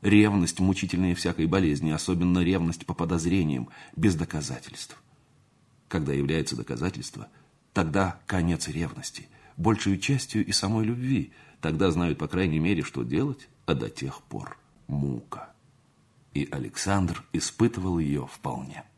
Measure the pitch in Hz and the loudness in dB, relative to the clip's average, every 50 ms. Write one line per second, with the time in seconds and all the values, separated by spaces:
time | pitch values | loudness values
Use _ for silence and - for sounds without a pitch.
0 | - 104 101 107 107 107 101 101 87 82 - - 92 92 95 - - 90 - 87 | 4 8 8 8 8 8 6 4 2 2 0 2 2 2 2 2 0 -2 0 2
1 | 92 90 87 87 - 90 80 - 80 85 90 98 95 80 73 69 69 78 78 78 | 2 2 2 0 0 -2 0 0 0 2 4 4 4 2 2 2 0 -2 -2 -2
2 | - - 92 87 87 90 90 92 87 85 92 92 85 82 85 - - - 107 - | 0 0 0 2 2 2 4 4 4 4 2 2 2 0 -2 -4 -6 -8 -4 -4
3 | 85 85 90 85 80 87 90 98 90 78 71 64 60 - - - - - - - | -2 0 0 0 2 2 2 2 2 2 0 -2 -4 -8 -12 -20 -20 -16 -6 2
4 | 80 104 90 78 82 - - 80 73 67 65 62 - - - - - - - - | 2 2 4 2 -2 -2 -4 -6 -6 -6 -8 -10 -10 -14 -16 -16 -16 -16 -16 -20
5 | _ _ _ _ _ _ _ _ _ _ _ _ _ _ _ _ _ _ - 87 | _ _ _ _ _ _ _ _ _ _ _ _ _ _ _ _ _ _ -4 -2
6 | 76 69 71 69 71 69 76 80 76 - - 60 57 - 62 58 71 92 - - | -2 0 -2 -2 0 0 0 0 0 -2 -4 -8 -6 -6 -6 -4 -4 -4 -4 -6
7 | - - - - 53 - _ - - _ _ _ _ _ _ - 90 80 76 98 | -12 -12 -12 -14 -16 -16 _ -20 -20 _ _ _ _ _ _ 0 0 2 2 2
8 | 98 92 90 - - _ - 92 82 85 85 76 - - 73 76 85 80 - - | 2 0 -2 -6 -10 _ -2 0 2 2 2 0 -2 -6 -4 -4 -4 -4 -6 -10
9 | - - - - - - - - - - - - 85 107 113 104 - 101 98 92 | -12 -12 -12 -14 -16 -18 -20 -20 -20 -20 -10 0 2 2 2 2 2 0 0 0
10 | - - 139 131 - - - 107 104 - 101 - - 98 110 110 110 110 120 120 | 0 0 0 0 -2 -2 -2 -2 0 0 0 -2 0 0 0 0 0 0 -2 -2
11 | 123 131 135 110 - - - - - - - _ - 78 78 78 95 92 80 80 | -2 0 0 0 0 -2 -8 -20 -20 -20 -20 _ -4 -2 0 4 4 4 4 4
12 | 87 85 76 - 78 76 - 90 95 90 76 78 78 90 101 82 73 - - 67 | 2 2 0 0 -2 -4 0 0 2 2 2 2 2 2 2 0 0 -4 -4 -6
13 | 60 58 64 82 131 147 131 - - - _ _ _ - 80 67 58 53 - - | -4 0 0 0 0 0 -4 -8 -12 -20 _ _ _ -2 -2 -2 -2 -6 -8 -8
14 | - 135 127 - - _ - 52 - - - - _ _ _ _ _ _ 71 71 | -8 -8 -8 -10 -16 _ -10 -10 -10 -10 -16 -18 _ _ _ _ _ _ -4 -2
15 | 69 71 65 58 - - - - - - - _ _ _ _ _ _ _ _ _ | -2 -2 -2 -4 -8 -12 -14 -14 -14 -18 -20 _ _ _ _ _ _ _ _ _
16 | _ _ _ _ _ _ - 71 71 - - 71 64 - - - - 98 98 98 | _ _ _ _ _ _ -4 -4 -4 -4 -4 -8 -8 -8 -8 -6 -2 0 2 2
17 | 92 87 82 - - - _ 80 - - - - 113 117 110 - 92 92 90 85 | 2 0 -2 -4 -10 -6 _ -4 -4 -4 0 2 2 2 2 0 -2 -2 0 0
18 | 80 71 71 71 67 69 - - - 71 60 62 65 67 - - - - _ | 0 0 0 -2 -4 -6 -14 -10 -8 -8 -8 -8 -10 -12 -14 -16 -18 -18 _